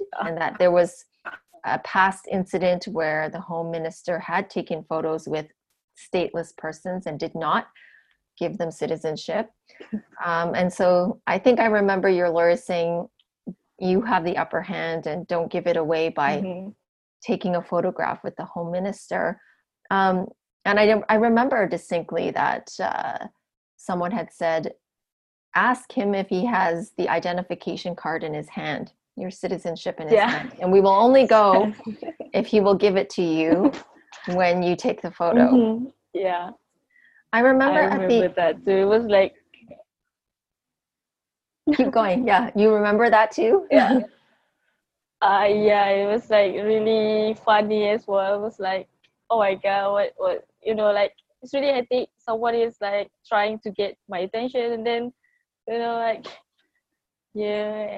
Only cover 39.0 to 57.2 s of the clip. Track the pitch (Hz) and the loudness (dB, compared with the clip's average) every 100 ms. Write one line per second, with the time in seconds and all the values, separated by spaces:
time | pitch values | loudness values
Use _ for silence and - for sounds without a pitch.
39 | 233 202 196 - _ _ _ - _ _ | 4 2 2 -2 _ _ _ -20 _ _
40 | _ _ _ _ _ _ _ _ _ _ | _ _ _ _ _ _ _ _ _ _
41 | _ _ _ _ _ _ - 294 254 233 | _ _ _ _ _ _ -2 2 2 2
42 | 214 180 240 208 240 208 214 214 208 208 | 0 0 2 2 2 2 4 4 2 2
43 | 233 214 220 - 226 381 381 277 240 262 | 4 4 2 0 2 2 4 4 4 2
44 | - _ _ _ _ _ _ _ _ _ | -2 _ _ _ _ _ _ _ _ _
45 | _ _ 196 196 208 208 208 208 202 196 | _ _ 2 4 2 2 4 4 4 2
46 | 202 220 - 214 196 185 208 220 214 220 | 0 -2 2 4 4 0 0 0 2 2
47 | 214 214 214 220 - 214 214 214 208 220 | 2 0 0 -2 2 2 2 0 0 -2
48 | - 196 190 202 214 214 190 190 - _ | -2 -2 0 -2 -6 -8 -6 -6 -8 _
49 | _ _ _ 226 202 196 196 196 196 202 | _ _ _ 0 2 0 0 0 0 0
50 | 202 - 185 175 - _ - 214 214 202 | -2 -2 -4 -4 -8 _ -6 0 2 2
51 | 202 - _ _ 254 277 277 269 247 254 | 0 -4 _ _ -6 -2 0 0 0 -4
52 | - _ - 220 233 233 233 226 202 202 | -4 _ -8 -2 -2 0 -2 -4 -4 -4
53 | 202 _ _ 220 208 220 214 190 202 - | -6 _ _ -2 0 -4 -10 -4 -6 -6
54 | _ 185 190 226 247 254 233 233 226 233 | _ -8 -6 -6 -4 -4 -4 -4 -2 -4
55 | 240 - _ _ _ _ - 226 233 233 | -6 -12 _ _ _ _ -8 -4 -4 -4
56 | 226 226 - - _ _ _ _ _ _ | -4 -4 -8 -20 _ _ _ _ _ _
57 | _ _ | _ _